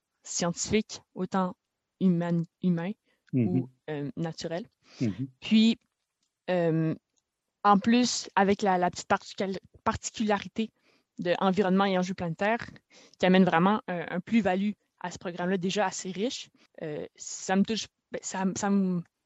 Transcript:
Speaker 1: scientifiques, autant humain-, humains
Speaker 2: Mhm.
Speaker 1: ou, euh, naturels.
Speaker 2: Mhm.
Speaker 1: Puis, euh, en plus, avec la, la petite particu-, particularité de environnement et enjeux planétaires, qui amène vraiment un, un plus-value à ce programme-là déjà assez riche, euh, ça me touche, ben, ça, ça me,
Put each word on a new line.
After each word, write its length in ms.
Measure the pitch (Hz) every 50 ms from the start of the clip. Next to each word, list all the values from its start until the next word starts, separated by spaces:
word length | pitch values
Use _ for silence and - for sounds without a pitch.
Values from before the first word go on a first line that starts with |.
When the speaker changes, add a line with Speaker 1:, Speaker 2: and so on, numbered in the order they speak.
| _ _ _ _ _
Speaker 1:
scientifiques, 800 | - - - 175 175 170 - - - 196 220 214 - - - - _ _
autant 400 | - 185 - - 190 185 180 - - _ _ _ _ _ _ _ _
humain-, 440 | 185 190 175 170 175 175 170 170 165 - _ _
humains 300 | - 185 175 165 165 185 220 - _ _ _ _ _ _
Speaker 2:
Mhm. 160 | - 131 117 101
Speaker 1:
ou, 220 | 180 131 127 - - _ _ -
euh, 180 | 156 143 143 139 - -
naturels. 480 | 165 165 160 - - 165 165 180 233 - _ _ _ _ - -
Speaker 2:
Mhm. 260 | 135 110 92 95 131 131 - _
Speaker 1:
Puis, 380 | - - 214 220 220 226 226 - _ _ _ _ _ _ _ _ _ _ _ _ _ -
euh, 460 | 185 180 170 165 160 160 160 160 151 - - _ _ _ _ _ _ _ _ _ _ _ -
en 140 | 208 208 196
plus, 500 | - 226 233 247 247 233 - - - - -
avec 280 | 185 202 190 202 - 214
la, 160 | 196 185 180
la 100 | 175 180
petite 180 | - - - -
particu-, 520 | 202 190 - - - - 208 190 190 175 - _ - - _
particularité 880 | - - - - - - - 226 208 208 190 - 185 - 220 220 214 _ _ _ _ _ _ _ _ _ -
de 160 | 170 175 175 -
environnement 460 | 190 190 185 180 202 185 185 196 196
et 100 | 202 185 185
enjeux 160 | 185 185 190
planétaires, 500 | - 185 170 160 - 196 208 226 240 - - - - - _ _ - - - _ _
qui 60 | - 180
amène 160 | 185 185 190
vraiment 380 | 165 160 196 190 196 214 - - -
un, 180 | 180 170 156 -
un 100 | - 180
plus-value 520 | - - 220 233 185 190 180 190 202 214 196 - _ _ _ _
à 120 | - 180
ce 80 | - -
programme-là 380 | - 190 170 175 175 180 196 190
déjà 280 | 170 190 170 202 202
assez 240 | 190 - - - 185
riche, 380 | 185 180 208 262 - - - - _ _ _ _ _ -
euh, 240 | - 156 151 - - - - -
ça 380 | - - - - - - 190
me 60 | 196 196
touche, 220 | - 226 196 - - _ _ _ _
ben, 80 | - - -
ça, 220 | - - 185 190 196 170
ça 160 | - - 202
me, 300 | 202 202 190 185 180 175 165 - _ _ _